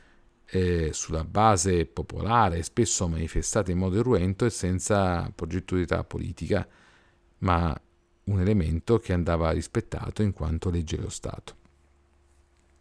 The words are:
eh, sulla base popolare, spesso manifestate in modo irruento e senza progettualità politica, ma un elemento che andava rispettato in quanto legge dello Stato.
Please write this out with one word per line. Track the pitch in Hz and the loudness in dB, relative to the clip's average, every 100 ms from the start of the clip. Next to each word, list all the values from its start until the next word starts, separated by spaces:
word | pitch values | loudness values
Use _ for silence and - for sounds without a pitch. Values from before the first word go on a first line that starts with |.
| - _ _ _ - | -20 _ _ _ -6
eh, | 92 90 85 78 | 0 2 2 0
sulla | 71 - 80 | -4 -4 -4
base | 78 92 110 98 95 87 80 | -2 4 4 6 4 2 0
popolare, | - - - 87 120 104 85 | -4 -6 -4 0 4 4 2
spesso | 82 - 113 - 90 | -4 0 0 0 -2
manifestate | 80 80 80 78 113 95 | -2 -2 -2 -2 -2 0
in | 87 | 0
modo | 95 92 | 0 0
irruento | 127 107 92 98 | 2 2 2 0
e | 120 | 0
senza | - 87 92 - 104 95 87 92 | 0 -2 -2 0 2 2 0 -4
progettualità | - 82 90 - 92 85 87 | -8 -6 -6 -2 -2 0 -2
politica, | 82 85 82 90 78 98 87 _ _ _ _ _ _ - | -4 -6 -8 -6 -2 -2 -2 _ _ _ _ _ _ -4
ma | 98 87 85 69 _ _ _ _ | 0 2 2 -2 _ _ _ _
un | - 98 | -2 0
elemento | 92 107 78 82 - 117 | 2 2 2 0 2 2
che | - | 2
andava | 90 85 82 82 | 0 2 2 2
rispettato | 82 82 117 - 80 - - | 0 -2 -4 -4 -6 -6 -2
in | 104 | -2
quanto | 95 78 82 92 | 0 -2 -2 -2
legge | 87 78 82 | -2 -2 -4
dello | 92 | -6
Stato. | - - - - - _ _ _ _ _ _ _ _ _ _ _ _ | -8 -10 -12 -14 -20 _ _ _ _ _ _ _ _ _ _ _ _